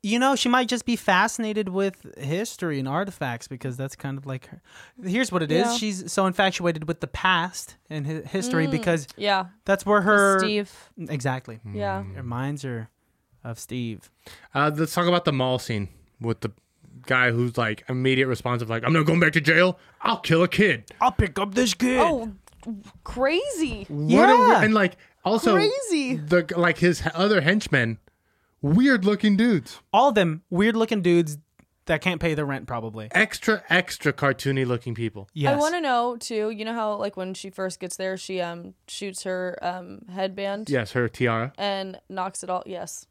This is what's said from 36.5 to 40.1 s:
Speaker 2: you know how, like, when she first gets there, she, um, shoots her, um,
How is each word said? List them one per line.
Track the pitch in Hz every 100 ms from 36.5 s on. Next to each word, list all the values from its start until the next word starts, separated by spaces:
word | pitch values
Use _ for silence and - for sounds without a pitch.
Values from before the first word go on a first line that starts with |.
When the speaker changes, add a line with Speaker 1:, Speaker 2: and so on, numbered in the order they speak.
Speaker 2:
you | 214 220
know |
how, | 233 214 208
like, | 202 202
when | 185
she | 185 196
first | 185 190 180
gets | 180 -
there, | 190 190
she, | - 190
um, | 175 170 180 - -
shoots | - 202 190
her, | 190 185 180 -
um, | 175 185 180 196 202